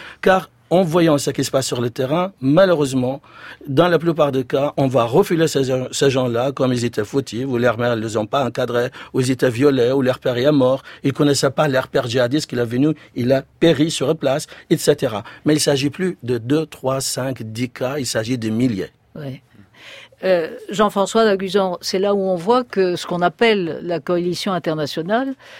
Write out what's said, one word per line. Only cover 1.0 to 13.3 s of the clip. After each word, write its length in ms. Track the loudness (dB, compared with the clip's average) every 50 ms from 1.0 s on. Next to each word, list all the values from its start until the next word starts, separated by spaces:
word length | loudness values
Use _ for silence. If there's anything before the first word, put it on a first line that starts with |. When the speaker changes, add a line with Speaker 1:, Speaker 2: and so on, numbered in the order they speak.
| 4 4 4 2
Speaker 1:
ce 140 | 0 -2
qui 120 | -2 -2 -2
se 60 | 0
passe 160 | 0 -2 -2
sur 160 | -2 -2 -2
le 80 | -4 -4
terrain, 420 | -2 -4 -2 -2 0 -2 -2 -4 -6 -4
malheureusement, 840 | 0 2 4 6 6 6 4 2 0 0 0 0 -2 -2 -4 -6 -10 -18 -20 -20 -20 -20 -20 -14 -10 -2
dans 200 | 2 2 4 4
la 100 | 4 2
plupart 340 | 2 0 0 2 2 0
des 120 | 0 -2 -2
cas, 280 | -2 -2 -2 -2 0 0 0
on 80 | 0
va 180 | 2 2 2 2
refiler 440 | 2 4 2 2 2 2 0 0 2
ces, 160 | 2 0 0 0 0 -2 -4 -4
ces 200 | -2 0 2 2
gens-là 400 | 2 2 0 0 0 0 -2 -2
comme 200 | -2 -2 0 0
ils 140 | 0 0 -2
étaient 180 | -2 -2 -4 -4
fautifs, 440 | -2 -2 -4 -2 -4 -4 -6 -6 -4
ou 100 | -2 0
leurs 220 | 0 0 0 0
mères 160 | 0 0 0
ne 60 | -2
les 160 | -2 -2 -2 -4
ont 100 | -2 -2
pas 180 | -2 -2 -2
encadrés, 460 | -2 -2 -4 -4 -2 0 -2 -2 -2 -6 -12 -14 -6 -2
ou 60 | -2
ils 120 | 0 0
étaient 180 | 0 0 0 0
violés, 420 | 2 4 4 4 4 4 2 2
ou 120 | 2 2 2
leur 160 | 0 0 0
père 180 | -2 -4 -2 0
est 140 | 2 2
mort, 320 | 4 4 4 2 2 0 -4 -10 -10 -6 -4
ils 80 | -2
connaissaient 380 | 0 2 2 2 2 2 0 0
pas 180 | 2 2 0 2
leur 200 | 2 0 -2 0
père 200 | -2 -2 -2 0
djihadiste 400 | 0 0 0 0 0 -2 -4 -4
qu'il 120 | -4 -4
est 60 | -2
venu, 240 | -2 0 0 2 0 0 -2 -8 -12 -8
il 160 | -4 0 0